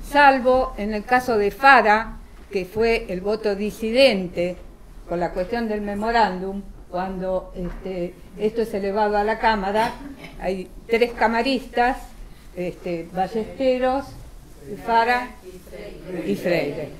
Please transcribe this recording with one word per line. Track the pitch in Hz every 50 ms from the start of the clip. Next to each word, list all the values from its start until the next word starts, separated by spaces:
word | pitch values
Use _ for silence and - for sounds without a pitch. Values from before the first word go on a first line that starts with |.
| - -
salvo | - 285 294 277 269 269 226 254 254 254 254 - - -
en | 202 214 214
el | 208 202
caso | - 240 254 254 254 233 214
de | 202 202
Fara, | 196 - - 269 277 247 214 214 208 220 226 220 226 - - - - - - -
que | - 196 180
fue | 180 - 214 226 233 226 226 226 -
el | 190 180
voto | 185 202 214 220 220 214 202
disidente | 190 208 214 180 - 233 220 226 254 277 262 220 196 185 170 - - 175 180 180 - - - - - - - - - - -
con | 170 175
la | 175 165
cuestión | - 190 185 180 233 233 233 220
del | 208 208
memorándum, | 208 202 202 202 214 226 233 233 220 196 185 185 180 190 196 202 196 - - - - - -
cuando, | 180 185 190 190 185 185 185 185 185 185 - -
este, | 190 180 175 170 - - 190 185 180 175 175 - - - - - 180
esto | 202 214 220 226
es | 220 220 -
elevado | 202 196 196 190 214 214 208 208 208
a | 208
la | 214 220 214
Cámara, | - 226 220 208 190 196 202 214 226 247 - - - - - - - - - -
hay | - 180 196 190 185 - - - -
tres | - 233 226 240 240 233
camaristas, | - 233 220 226 226 240 269 269 240 - - - - 240 247 262 - - - - - - - - - - - -
este, | 185 180 175 165 - - 185 175 165 165 175
Ballesteros, | 180 180 190 185 226 226 214 - 175 - 269 262 254 254 254 254 254 277 277 - - - - - - - - - - - - - 202 190 -
Fara | - 226 233 233 240 247 247 247 247 233 - - - - - - - - - - 202 190 175 - 165 185 170 156
y | 185 202
Freire. | - - 190 170 160 - 143 147 160 151 139 - -